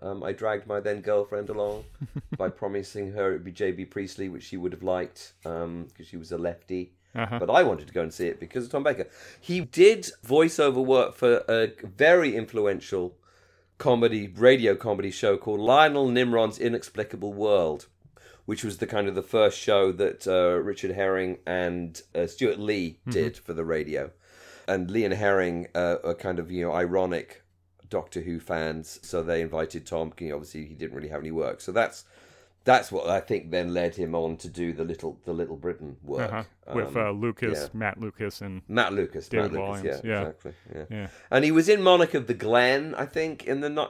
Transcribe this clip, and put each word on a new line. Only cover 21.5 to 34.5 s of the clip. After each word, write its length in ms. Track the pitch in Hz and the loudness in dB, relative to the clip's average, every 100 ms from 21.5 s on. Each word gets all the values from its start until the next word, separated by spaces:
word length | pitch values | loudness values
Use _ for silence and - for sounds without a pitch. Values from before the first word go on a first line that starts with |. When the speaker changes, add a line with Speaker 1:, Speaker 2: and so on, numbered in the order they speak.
| 90 87 87 85 82 - | -2 -2 -4 -8 -12 -8
Speaker 1:
uh, 120 | - 85 | -4 -4
Stuart 320 | - 123 98 | 0 0 0
Lee 400 | 104 104 82 - | -2 -2 -2 -6
Speaker 2:
Mm-hmm. 100 | 123 | -4
Speaker 1:
did 260 | 98 76 - | -2 -2 -4
for 140 | - | -10
the 100 | 80 | -6
radio. 460 | 82 80 76 71 67 - _ - - - - | -2 -2 -2 -6 -8 -12 _ -20 -20 -12 -4
And 240 | 95 90 | -4 -2
Lee 140 | 110 | 0
and 100 | 101 | 0
Herring, 540 | 98 101 98 90 85 - | 2 4 4 2 -2 -4
uh, 220 | 87 87 87 | -2 0 0
are 100 | 85 | -2
kind 240 | 85 98 87 | -4 -4 -6
of, 120 | 82 | -6
you 120 | 90 85 | -4 -2
know, 60 | |
ironic 720 | 82 87 92 90 85 - - _ _ _ _ - | 0 0 0 0 -2 -8 -18 _ _ _ _ -8
Doctor 320 | 95 - 87 | -8 -6 -10
Who 180 | 87 82 | -8 -8
fans, 640 | - 82 80 80 78 - | -6 -4 -4 -6 -12 -18
so 200 | - 90 | -8 -4
they 180 | 82 82 | -2 -2
invited 440 | 80 80 80 82 - | -2 -4 -4 -8 -6
Tom. 260 | 82 80 - | -6 -6 -8
You 120 | 80 | -8
know, 40 | 73 | -8
obviously, 300 | 78 78 76 | -10 -14 -14
he 80 | |
didn't 200 | 76 80 71 | -12 -12 -10
really 120 | 76 | -10
have 120 | 76 | -8
any 100 | 78 | -6
work, 300 | 80 67 - | -4 -4 -6
so 100 | - | -4
that's, 320 | 104 113 - - _ - - _ _ | 0 0 -4 -20 _ -20 -20 _ _
that's 280 | - 127 - | 4 4 4
what 160 | 92 82 | -4 0
I 120 | 95 | 0
think 300 | - 98 80 | 0 -4 -2
then 220 | 90 87 | -4 -2
led 240 | 87 87 95 | 0 0 -2
him 180 | 82 | -4
on 220 | 85 82 80 | -2 -2 -4
to 100 | 85 | -10